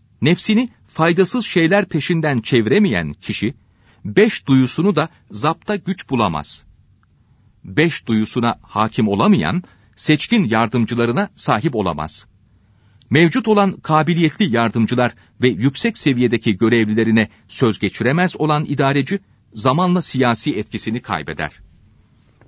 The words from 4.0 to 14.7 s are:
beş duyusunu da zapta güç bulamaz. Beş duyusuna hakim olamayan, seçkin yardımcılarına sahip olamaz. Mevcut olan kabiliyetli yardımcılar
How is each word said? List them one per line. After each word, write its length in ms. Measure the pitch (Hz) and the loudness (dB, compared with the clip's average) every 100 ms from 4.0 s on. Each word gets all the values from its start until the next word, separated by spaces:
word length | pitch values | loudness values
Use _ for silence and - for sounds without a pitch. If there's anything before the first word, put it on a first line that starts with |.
beş 420 | 104 104 220 - - | -2 2 2 2 2
duyusunu 500 | 131 127 - 190 151 | 4 4 0 0 0
da 120 | 160 _ _ | -2 _ _
zapta 460 | 101 143 165 - 208 | -4 -4 -4 -4 -6
güç 340 | - 185 - | -4 -8 -4
bulamaz. 540 | 127 101 78 - - - _ _ _ _ _ _ _ _ _ | 0 0 -2 -8 -16 -20 _ _ _ _ _ _ _ _ _
Beş 420 | - 95 165 - - | -4 0 0 -2 -2
duyusuna 520 | 110 107 123 117 - | -2 0 -2 -2 -4
hakim 460 | - 104 110 - 107 | -6 -4 -2 0 0
olamayan, 540 | 101 202 175 76 180 - _ _ - | 2 2 2 0 -4 -6 _ _ -6
seçkin 480 | - 151 - 233 | -2 0 0 0
yardımcılarına 840 | 127 113 113 123 113 117 117 131 202 - | 2 0 0 0 -2 0 -2 -2 -4 -6
sahip 400 | - 113 151 117 | -2 0 0 -2
olamaz. 500 | 92 76 78 - - _ _ _ _ _ _ _ - | -2 -4 -8 -12 -20 _ _ _ _ _ _ _ -2
Mevcut 380 | 135 170 247 220 | 2 4 2 2
olan 240 | 208 196 | 2 2
kabiliyetli 840 | - - 156 156 170 156 - 180 117 | -2 0 0 2 2 0 0 0 0
yardımcılar 580 | 117 | 0